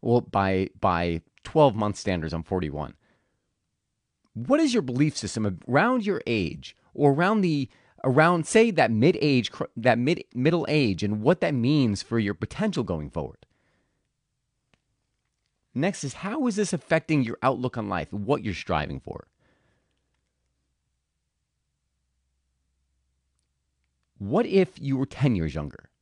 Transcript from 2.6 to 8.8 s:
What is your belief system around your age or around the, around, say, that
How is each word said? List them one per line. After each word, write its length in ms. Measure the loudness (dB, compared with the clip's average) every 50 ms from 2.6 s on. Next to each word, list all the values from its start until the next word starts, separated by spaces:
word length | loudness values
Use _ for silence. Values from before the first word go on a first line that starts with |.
| -4 -4 -6 -8 -10 -10 -12 _ _ _ _ _ _ _ _ _ _ _ _ _ _ _ _ _ _ _ _ _ _ _ _ _ _ _ _
What 280 | -12 -2 0 2 2
is 120 | 2 2 2
your 100 | 0 -2
belief 320 | -2 0 0 0 0 0
system 460 | -4 -8 -6 -4 -2 -2 -2 -4 -6 -6 -2
around 380 | 0 2 2 2 0 0 -2
your 160 | -2 -4 -4 -2
age 480 | -2 -2 0 0 -2 -4 -8 -14 -16 -20 _ _ _ _
or 180 | 2 2 2 4
around 300 | 4 2 2 2 2 2
the, 260 | 0 0 0 -2 -6 _ _ _ _ _ -6 -2
around, 420 | 0 4 4 6 4 4 2 0
say, 240 | 2 4 4 4 4
that 200 | 4 2